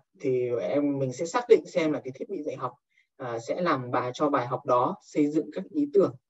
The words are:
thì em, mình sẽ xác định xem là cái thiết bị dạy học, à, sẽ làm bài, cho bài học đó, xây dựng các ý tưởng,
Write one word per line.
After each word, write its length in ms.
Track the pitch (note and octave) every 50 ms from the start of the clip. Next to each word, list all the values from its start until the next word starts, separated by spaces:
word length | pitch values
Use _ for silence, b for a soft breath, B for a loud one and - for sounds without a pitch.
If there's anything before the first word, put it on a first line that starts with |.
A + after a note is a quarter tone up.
| _ _ _ _
thì 300 | - C3+ B2+ B2 B2 B2 A#2+ A2+
em, 380 | - - C3 C#3+ C#3+ C#3+ C#3 C3+
mình 140 | C3+ B2+ B2
sẽ 120 | - E3+
xác 200 | E3+ - - - -
định 160 | - - -
xem 260 | - - F#3 D#3+ D#3
là 100 | D3+ C3+ -
cái 80 | B2+ C3+
thiết 140 | - - -
bị 140 | G3+ E3 D3
dạy 120 | - -
học, 180 | C3+ C3+ - - _ _ _ _ _ _ _ _ _
à, 220 | - B2 A#2 A#2
sẽ 220 | - - - -
làm 300 | F3+ E3+ D#3 C3 B2 A#2+
bài, 200 | C3 C#3+ B2 B2+ B2+
cho 160 | - D#3 C#3+
bài 180 | C#3+ C3+ A#2+ B2
học 180 | - - -
đó, 300 | - B2+ B2 B2 D3+ F#3+ -
xây 260 | - - - - D3 D3
dựng 220 | D3+ D#3+ D3 - -
các 100 | F3+ F#3+ -
ý 200 | - D#3 C#3+ C#3+ -
tưởng, 220 | G3+ F3 C3+ - - _